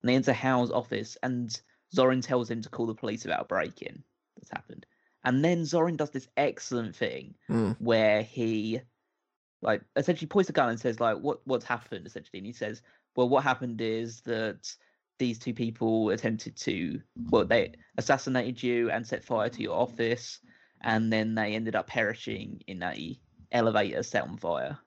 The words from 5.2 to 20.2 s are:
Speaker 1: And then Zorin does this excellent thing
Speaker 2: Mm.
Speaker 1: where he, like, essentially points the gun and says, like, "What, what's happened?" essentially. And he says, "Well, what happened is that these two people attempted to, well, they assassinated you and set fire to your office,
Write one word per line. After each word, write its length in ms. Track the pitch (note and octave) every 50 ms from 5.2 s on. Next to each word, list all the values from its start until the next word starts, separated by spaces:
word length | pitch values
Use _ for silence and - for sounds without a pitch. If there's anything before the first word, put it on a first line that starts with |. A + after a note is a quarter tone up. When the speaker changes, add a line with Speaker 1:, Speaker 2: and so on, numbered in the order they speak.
| _
Speaker 1:
And 200 | B2+ B2+ C3+ D3
then 180 | E3+ F3+ E3+
Zorin 340 | E3 D3 E3 E3+ D#3+ F3 E3
does 140 | D3 D3+ D3
this 180 | - C3+ C3 _ _
excellent 600 | - C#3+ C#3 - - - - B2+ A#2+ A#2 G#2 -
thing 380 | - - - - C2+ C2+ - - _ _ -
Speaker 2:
Mm. 280 | G#2+ A#2 A2 G2 A2+ -
Speaker 1:
where 420 | G#2+ A#2+ A2+ A2+ A2 G#2+ G#2+ G#2+
he, 580 | A2 A2 - B2+ A#2 A2+ A2+ A2 G#2 A2 A2+ B2 B2+ _ _ _ _ _ _ _ _ _ _ _ _ _ _ _
like, 200 | - A2+ A2 G#2 - _ _
essentially 300 | - C#3 - E3+ D3+ D#3+
points 220 | D3+ - G3+ F#3 -
the 40 | -
gun 160 | - C#3 A#2+
and 100 | A2+ A2+
says, 180 | - C3 A2+ A2
like, 200 | A#2 A2+ A2 F2
"What, 220 | F#2+ C#3+ - - _
what's 200 | C3 C3 A#2 A#2+
happened?" 420 | - B2 A2+ - - A#2 F#2+ D2+
essentially. 320 | - - - - - - F#2
And 80 | F#2+
he 60 | G#2
says, 300 | A#2+ - A#2 G#2 A2 - _ _ _ _ _ _ _
"Well, 120 | - B2+ B2
what 160 | C3+ C3+ C#3
happened 360 | C#3+ B2+ - C3 B2 A#2 A2
is 400 | A#2 A2 A2 A2+ A#2 A#2 A#2 -
that 520 | _ - A#2+ A2 A2 G#2+ - - - - - _ _ _ _ _ _ _ _ _
these 200 | B2+ B2 A#2 A2
two 160 | - B2+ A#2
people 560 | A2+ A#2+ A2+ A2+ - A#2 A2 A2+ A2+ A2 G#2
attempted 460 | G2 A2 - A2+ A2+ A2 - - -
to, 440 | - - - A2+ F#2+ F2 D2+ - - - _ _ - A#2 -
well, 140 | - A2 G2+
they 280 | E2 A2+ A#2 G2 - - - - _ _ -
assassinated 640 | A#2 - C#3+ C3 - C3+ C3 B2+ A#2 A#2+ B2+ A2
you 280 | - B2 A#2+ A#2+ A#2 A2+
and 160 | D#2+ A2+ A#2+
set 180 | G#2+ B2+ - -
fire 240 | - A#2+ A2 G#2+ A#2
to 140 | A#2+ -
your 140 | G#2 G2+ -
office, 640 | E2 B2 A#2+ A#2 - A#2 A2+ A#2+ A#2+